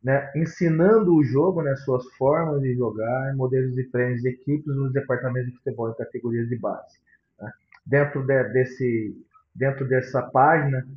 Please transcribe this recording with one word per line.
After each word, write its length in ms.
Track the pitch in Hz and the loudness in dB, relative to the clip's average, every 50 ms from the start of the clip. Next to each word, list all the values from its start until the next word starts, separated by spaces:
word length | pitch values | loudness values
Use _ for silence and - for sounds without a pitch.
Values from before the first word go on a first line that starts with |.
né, 300 | 117 127 135 139 - - - | 0 2 0 0 0 -2 -2
ensinando 800 | 151 165 160 - - 180 165 160 156 170 196 220 226 214 175 170 | -2 -2 -2 -2 -2 0 2 4 4 6 6 6 6 6 6 6
o 100 | 156 143 | 6 4
jogo, 380 | 113 120 135 160 190 180 165 | 4 2 2 2 2 0 0
né, 140 | 156 139 135 | -2 -2 -4
suas 300 | 135 - 139 127 123 127 - _ | -4 -2 -2 -2 -2 -2 -8 _
formas 480 | _ 131 135 151 165 165 160 147 143 | _ 2 2 2 2 0 -2 -2 -2
de 120 | 139 127 123 | 0 0 0
jogar, 640 | 123 123 110 104 107 110 117 123 131 135 135 135 | 0 -2 -2 -2 -4 -4 -2 -2 -2 -2 -4 -2
modelos 400 | 135 127 127 131 131 131 131 127 | -2 -2 0 2 0 0 0 -2
de 80 | 127 123 - | -4 -6 -2
treinos 320 | - 123 123 123 123 120 | -2 -2 0 0 -2 -2
de 80 | 120 127 | -2 -4
equipes 440 | 123 - - 143 147 151 151 151 139 | -4 -4 -4 -4 -2 -2 -2 -4 -4
nos 200 | 135 139 135 131 | -2 -2 -2 -2
departamentos 580 | 135 - - 127 117 - 127 123 127 123 123 | -4 -2 -2 -4 -2 -2 -4 -4 -4 -4 -6
de 60 | 123 | -10
futebol 340 | _ _ 131 117 117 117 113 | _ _ -8 -6 -4 -6 -6
e 40 | 113 | -4
categorias 520 | - 113 - - 120 117 120 117 117 117 | -6 -10 -8 -10 -6 -4 -4 -2 -2 -2
de 100 | 117 120 | -4 -4
base, 400 | 113 113 104 92 95 - _ _ _ _ _ _ _ _ _ _ | -4 -4 -6 -6 -6 -12 _ _ _ _ _ _ _ _ _ _
né? 140 | _ 101 113 - _ _ _ - _ _ | _ -16 -16 -16 _ _ _ -20 _ _
Dentro 400 | - 135 143 143 139 - 143 131 | 0 2 2 2 0 -2 -4 -2
de, 180 | 131 135 131 120 104 110 | 0 2 2 0 2 2
desse, 600 | 131 127 123 - - 131 123 117 113 110 101 98 - - _ _ _ _ _ _ | 0 0 0 -2 -4 -2 0 0 0 -2 -4 -10 -12 -20 _ _ _ _ _ _
dentro 320 | 110 127 139 135 135 135 123 | -2 -2 -2 -2 -2 -2 0
dessa 320 | 131 127 127 - - 127 | 0 0 0 0 -4 -4
página 680 | 123 - - 127 135 151 165 160 143 139 131 131 127 - - | -4 0 2 4 6 6 6 4 2 0 -2 -2 -4 -8 -16